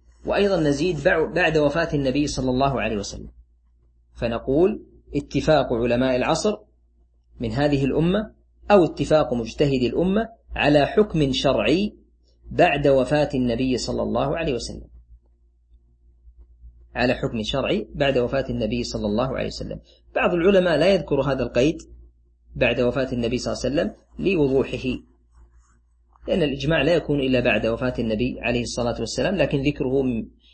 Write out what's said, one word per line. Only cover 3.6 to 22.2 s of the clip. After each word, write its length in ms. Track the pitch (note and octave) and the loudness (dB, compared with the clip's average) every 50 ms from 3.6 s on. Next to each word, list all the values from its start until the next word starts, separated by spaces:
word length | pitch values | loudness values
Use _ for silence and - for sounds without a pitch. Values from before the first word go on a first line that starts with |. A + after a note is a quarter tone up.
| _ _ _ _ _ _ _ _ _ _ - | _ _ _ _ _ _ _ _ _ _ -10
فنقول 720 | - B2+ A2+ A#2 A2+ - C3 C3+ D#3 F3+ G#3 A3 - - - - - _ - - | -6 -4 -4 -4 -4 -2 0 2 2 2 2 0 -4 -10 -16 -20 -20 _ -8 -6
اتفاق 580 | C#3+ - - - C#3 - D#3 D#3 C#3+ B2+ - B2+ | -6 -4 -4 -4 0 2 4 4 4 4 2 0
علماء 420 | A2+ A#2+ B2 A#2+ A#2+ C3 C3 B2+ | 0 0 2 2 2 2 2 0
العصر 420 | B2+ A#2 B2+ E3 - - G#3 G3+ - - _ _ _ _ _ _ _ _ _ _ _ _ _ - - | 0 0 0 0 0 0 -2 -2 -4 -8 _ _ _ _ _ _ _ _ _ _ _ _ _ -12 -8
من 120 | A#2+ A2 | -6 -4
هذه 340 | G#2+ C3+ D3 D3 C#3+ C3+ C#3 | 0 0 2 2 2 2 0
الأمة، 500 | B2+ - D3 D#3+ F3 F#3+ G#3+ A3 - - _ _ _ _ _ - - | 0 2 2 2 2 0 0 -2 -6 -10 _ _ _ _ _ 2 4
أو 140 | G#3 G3 D#3+ | 6 6 6
اتفاق 480 | D3+ - - C#3 - D#3 D3+ D3 - B2 | 4 0 -2 0 2 2 2 2 2 -2
مجتهد 480 | A#2+ A2 G#2+ - - D3+ C#3 C3+ B2+ | -4 -4 -4 -2 0 2 2 2 2
الأمة 480 | B2 A2+ - - E3+ F#3 G3 G#3+ A3+ - - _ _ - - | 0 0 0 0 0 0 0 -2 -2 -4 -8 _ _ -10 -4
على 300 | - A2+ D3 D3 D3 C#3 | -2 2 2 4 4 2
حكم 460 | - - G#3+ G#3 - - D#3 D3 C3+ B2+ | 2 2 2 2 2 2 0 0 0 0
شرعي 640 | - - C#3 C3 A#2 G2+ A#2 D3+ F#3 G#3+ G#3 - - _ _ _ _ _ _ _ _ - | 0 0 2 2 2 2 2 2 2 0 -2 -6 -10 _ _ _ _ _ _ _ _ -16
بعد 420 | - B2+ C3 E3+ E3+ D3 D3 C#3+ | -4 2 4 4 4 4 2 2
وفاة 420 | C#3+ C3+ C3 B2+ - D3+ D3+ D3 C#3+ - | 4 4 4 2 2 0 0 0 0 -2
النبي 440 | B2+ B2 B2 A2+ A#2 C3 C3 B2 | -2 0 0 0 0 0 -2 -2
صلى 240 | A2 - - - A#2 | -2 -2 -4 -4 -4
الله 360 | A2+ G#2+ G#2+ A#2 C3+ C#3 C#3+ | -2 -2 -2 -2 -2 -2 -2
عليه 160 | E3 E3 D#3 B2 | -4 -2 -4 -4
وسلم، 360 | A2+ - - A2 B1 - - - - - - - - _ _ _ _ _ _ _ _ _ _ _ _ _ _ _ _ _ _ _ _ _ - - - - - - _ - - - - - - - | -4 -6 -8 -12 -14 -16 -18 -20 -20 -20 -20 -20 -20 _ _ _ _ _ _ _ _ _ _ _ _ _ _ _ _ _ _ _ _ _ -20 -20 -20 -20 -20 -20 _ -20 -20 -20 -20 -20 -10 -4
على 180 | A#2+ A#2+ C3 A#2 | -2 0 0 0
حكم 300 | - C#3 C3 B2 A2+ G#2+ | 0 -4 -4 -4 -4 -4
شرعي 440 | - - C3+ A#2+ G#2+ E3 G#3+ - - - | -4 -4 -2 -2 -2 -2 -4 -4 -6 -4
بعد 220 | D3 C#3 C#3 B2 | -2 0 0 2
وفاة 320 | B2 A#2+ A#2 C#3 C3+ C3 - | 0 0 0 -2 -4 -4 -4
النبي 340 | A#2+ A#2+ A2+ G#2+ B2 A#2+ A2+ | -4 -4 -2 -2 -2 -4 -4
صلى 220 | - - A2+ G#2+ | -4 -6 -4 -4
الله 320 | G#2 G#2 A2+ B2+ C3+ B2 | -2 -2 -2 -2 -2 -4
عليه 100 | G2+ G#2+ | -4 -6
وسلم. 320 | G#2+ - - G#2 G#2 G#2 - - _ - _ _ _ - | -6 -8 -8 -10 -10 -12 -12 -14 _ -20 _ _ _ -4
بعض 180 | - B3+ F#3+ F3 | 0 0 0 2
العلماء 440 | E3+ E3 G3+ G3+ F#3 F3+ F3 D#3 | 2 4 4 4 4 4 4 2
لا 160 | C#3+ D#3+ G3 G3 | 2 4 4 2
يذكر 280 | F3 - - D3+ C#3 | 2 0 0 -2 0
هذا 220 | C3 C#3+ C3 B2+ A#2+ | 0 0 -2 -2 -2
القيد 340 | A#2 - A#2+ C3+ D#3 - - - - - - - - _ _ | -2 0 2 2 2 0 -2 -8 -18 -20 -20 -20 -20 _ _